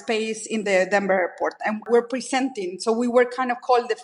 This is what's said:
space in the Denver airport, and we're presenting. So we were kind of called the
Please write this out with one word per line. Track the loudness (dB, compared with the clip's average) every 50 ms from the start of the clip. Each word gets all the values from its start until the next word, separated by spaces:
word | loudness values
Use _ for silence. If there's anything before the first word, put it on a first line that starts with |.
space | -6 -4 -2 -2 -2 -4 -6 -8 -8 -6
in | -6 -4 0
the | 2 2 2 4 4
Denver | 2 2 2 2 2
airport, | 2 0 -2 -4 -4 -4 -4 -4 -4 -4
and | -4 -4 -4 0 2
we're | 2 2 4 2
presenting. | -4 -8 -4 -4 -2 -2 -2 -2 -4 -6 -6 -6 -8 -4
So | -2 -2
we | 0 0 0
were | 2 4 4 4
kind | 4 0 -2 -2 -2
of | -4 -4
called | 0 2 2 2 2 0
the | -2 -2